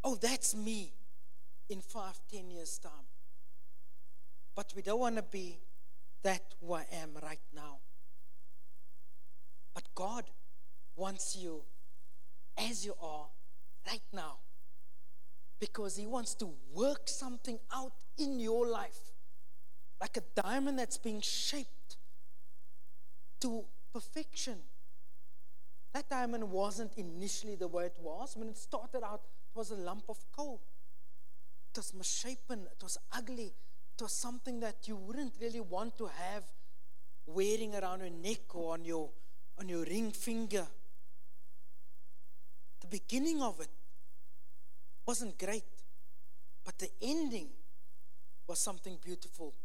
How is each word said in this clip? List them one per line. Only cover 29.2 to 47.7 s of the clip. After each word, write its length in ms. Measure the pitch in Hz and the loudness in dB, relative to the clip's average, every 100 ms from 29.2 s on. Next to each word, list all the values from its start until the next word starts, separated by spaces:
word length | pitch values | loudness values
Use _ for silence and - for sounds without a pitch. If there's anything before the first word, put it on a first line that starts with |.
it 340 | - - - 226 | 0 0 0 0
was 140 | 208 | 0
a 60 | 202 | 0
lump 280 | 175 202 208 | 0 0 0
of 100 | 214 - | 0 0
coal. 260 | - 294 233 - - - - - - - - - - - | 0 0 0 0 0 0 0 0 0 0 0 0 0 0
It 60 | - | 0
was 160 | - | 0
misshapen, 720 | 185 185 - 240 254 - 240 185 | 0 0 0 0 0 0 0 0
it 120 | - | 0
was 160 | 180 - - | 0 0 0
ugly, 420 | 254 226 247 208 - - - - - | 0 0 0 0 0 0 0 0 0
it 60 | |
was 100 | 220 | 0
something 480 | - 247 247 262 240 | 0 0 0 0 0
that 280 | 226 - - | 0 0 0
you 80 | 214 | 0
wouldn't 380 | 190 254 269 - | 0 0 0 0
really 200 | 233 233 | 0 0
want 360 | 196 180 226 233 | 0 0 0 0
to 80 | 208 | 0
have 380 | 151 180 208 190 - - - - - - - - | 0 0 0 0 0 0 0 0 0 0 0 0
wearing 480 | 165 196 220 220 | 2 2 2 2
around 260 | 208 185 185 | 0 0 0
your 100 | 185 | 0
neck 440 | 170 180 226 - | 0 0 0 0
or 200 | 175 165 | 0 0
on 100 | 165 | 0
your, 260 | 165 165 151 - - - - - | 0 0 0 0 0 0 0 0
on 100 | 190 | 0
your 160 | 170 | 0
ring 260 | 160 190 220 | 0 2 0
finger. 560 | 208 - 226 220 196 165 - - - - - - - - - - - - - - - - - - - - - | 0 0 2 2 2 0 0 0 0 0 0 0 0 0 0 0 0 0 0 0 0 0 0 0 0 0 0
The 60 | 180 | 0
beginning 520 | 190 - 247 302 311 | 0 0 2 2 2
of 180 | 254 - | 2 0
it 100 | - - - - - - - - - - - - - - - | 0 0 0 0 0 0 0 0 0 0 0 0 0 0 0
wasn't 320 | 240 233 - | 0 0 0
great, 260 | 185 214 - - - - - - - - - - | 0 0 0 0 0 0 0 0 0 0 0 0
but 140 | - - | 0 0
the 120 | 185 - | 0 0
ending 460 | 226 311 302 226 147 - - | 2 2 2 0 0 0 0